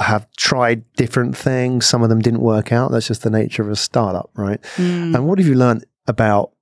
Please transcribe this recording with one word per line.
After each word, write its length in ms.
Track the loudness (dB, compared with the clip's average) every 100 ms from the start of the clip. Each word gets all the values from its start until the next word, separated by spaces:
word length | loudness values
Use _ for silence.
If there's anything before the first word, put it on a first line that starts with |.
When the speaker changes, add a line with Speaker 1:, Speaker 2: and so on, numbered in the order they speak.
Speaker 1:
have 280 | -2 -2 -4 -6
tried 460 | -2 0 2 0 -2 -4
different 400 | -2 0 -2 -2
things. 500 | -2 -2 0 0 0
Some 180 | 2
of 60 | 2
them 100 | 2
didn't 200 | 2 2
work 300 | 2 0 0
out. 200 | 0 0
That's 160 | -2 -2
just 160 | -4
the 60 | -2
nature 340 | 0 -2 -2
of 60 | -4
a 60 | -4
startup, 540 | -2 0 0 -2 -8 -6
right? 260 | -6 -6 -8 -4
Speaker 2:
Mm. 380 | -2 -2 -2 0
Speaker 1:
And 120 | 0
what 120 | 2
have 80 | 2
you 80 | 4
learned 280 | 4 0 -4 _ -4
about 440 | 0 2 2 0 _